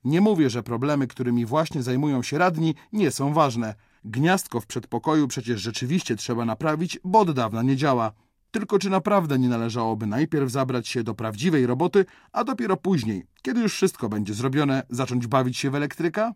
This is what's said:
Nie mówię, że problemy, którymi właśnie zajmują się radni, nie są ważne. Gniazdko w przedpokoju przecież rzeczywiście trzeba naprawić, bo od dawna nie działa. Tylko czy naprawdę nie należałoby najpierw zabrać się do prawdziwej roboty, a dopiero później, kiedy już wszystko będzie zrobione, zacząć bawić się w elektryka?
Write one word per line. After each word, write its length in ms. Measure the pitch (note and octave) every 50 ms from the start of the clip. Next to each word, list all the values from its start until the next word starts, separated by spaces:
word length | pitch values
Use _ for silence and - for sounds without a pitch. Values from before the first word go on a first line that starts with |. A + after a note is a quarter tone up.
| -
Nie 160 | B2+ D3+ F3
mówię, 300 | G3+ A3 G#3 E3 D3+ B2+
że 120 | A2 A#2+
problemy, 440 | G#2+ - A#2+ A2+ B2+ D3 D3+ C#3+ C3
którymi 400 | A#2+ - - B2 B2 A#2+ A#2+ A#2+
właśnie 360 | A2 B2+ D#3 D#3+ - - D3
zajmują 400 | A#2+ B2+ B2 B2+ D3 D3+ C#3 B2+
się 160 | A2+ - C#3+ D3+
radni, 360 | F3 F#3 E3+ D#3 D#3+ D#3+ D3 - - _
nie 180 | - G#3+ G3 C#3
są 220 | - - C#3 C#3+
ważne. 420 | D3+ E3 D3+ C3+ A2+ A#2 A#2 A2 G#2 - _ _ _ _ -
Gniazdko 560 | A2 G#2+ B2 D3 E3+ F#3+ F#3 - - - A#2
w 60 | -
przedpokoju 640 | _ - B2 - _ - A#2 - D3+ D#3 D#3 D3 C3
przecież 320 | - C#3 A2 A#2 A#2+ G#2
rzeczywiście 560 | F#2+ A#2 A2 - B2+ B2 E3 F#3 - - A#2+
trzeba 280 | G#2 - - A#2+ A#2 A#2+
naprawić, 540 | A#2 A2 - D#3 D#3 D3+ D3+ F3+ E3+ - - -
bo 160 | F#3 F#3 A3
od 100 | G#3 E3+
dawna 320 | D3 B2+ A#2 A2 G#2+ A2+
nie 140 | A#2+ C3 C#3
działa. 360 | C3 D3+ D3 C3 A#2+ A2+ G#2+ - _ _ _ _ _ _ _
Tylko 280 | - A3+ G#3 - G#3 G3
czy 120 | F#3+ G3+
naprawdę 480 | F#3+ F#3+ D#3 G#3+ G#3 G3 E3+ D3+ C#3 C3
nie 100 | B2+ B2
należałoby 580 | A#2+ A#2 A#2 A#2 A2 B2 A2+ A2+ A2 G#2+ A2+
najpierw 440 | G#2 G#2 B2+ D#3 D#3 - D3 C#3 B2+
zabrać 380 | A#2 C#3 C3 B2+ B2 B2 A2 -
się 140 | - B2+
do 120 | A2+ A2+ G#2+
prawdziwej 520 | - A2+ A2 G#2+ G#2 C#3+ F#3 D#3+ C#3+ B2
roboty, 380 | A#2+ B2 B2+ E3 F3 - G3+ F#3 - - - _ _
a 120 | - G#3 A#3
dopiero 320 | B3+ C4 - A#3 G3+ F#3+
później, 500 | F#3 - F#3 F#3+ D3 G#2+ A2 G#2 F#2 - _ _ _
kiedy 180 | - C4 B3+ A#3+
już 140 | A3+ G3+ -
wszystko 340 | - - - - - - G#2+
będzie 260 | G#2+ G#2+ G#2 G#2 G#2+
zrobione, 480 | G#2 A#2 C3+ C3 D3+ D3 C#3 C3+ C3 B2 _
zacząć 360 | B2 B2 C3+ A#2+ B2 B2 A#2+
bawić 320 | A2+ B2+ C3 B2+ B2+ B2 -
się 120 | - C#3
w 40 | C3
elektryka? 580 | C#3+ D3 C3+ - - D#3+ E3+ D#3 G#3 G#3+ A#3+ G#3+